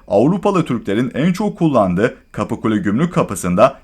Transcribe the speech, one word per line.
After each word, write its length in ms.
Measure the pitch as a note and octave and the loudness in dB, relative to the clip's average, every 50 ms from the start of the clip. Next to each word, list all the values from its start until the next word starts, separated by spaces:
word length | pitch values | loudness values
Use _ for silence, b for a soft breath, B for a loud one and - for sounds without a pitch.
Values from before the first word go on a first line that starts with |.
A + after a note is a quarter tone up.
| B | B
Avrupalı 580 | - F#2+ G2+ B2 D#3+ G3+ F3 - G3+ G3 F3 E3 | 0 2 2 4 2 2 0 0 0 0 0 0
Türklerin 460 | - B2 G#2 E2+ G#2+ G2 A2+ C3 A#2+ - | -2 -4 -4 -4 -2 -2 -2 -2 -2 -2
en 200 | A#2 D#3 F#3+ F3 | -2 0 0 0
çok 240 | F3+ G#3+ G#3 G#3 | 0 -2 -4 -2
kullandığı 580 | - E3+ D#3 C3+ A2+ G2 F2+ F2 F#2 F#2+ G#2+ - - _ _ | 0 0 2 2 2 2 2 0 0 0 -2 -2 -6 _ _
Kapıkule 460 | - A2 G#2 - A2+ - - A2 G#2+ | -8 -6 -6 -4 -4 -4 -2 -2 0
Gümrük 360 | G#2 F2 G2+ G2+ B2+ F3+ F3 - | 0 0 0 0 0 -2 -2 0
Kapısı'nda 680 | E3 A#2+ - G2+ - - F2+ F2 G2 B2 C3 - - | -2 -2 -2 -4 -6 -4 0 2 4 4 2 2 -2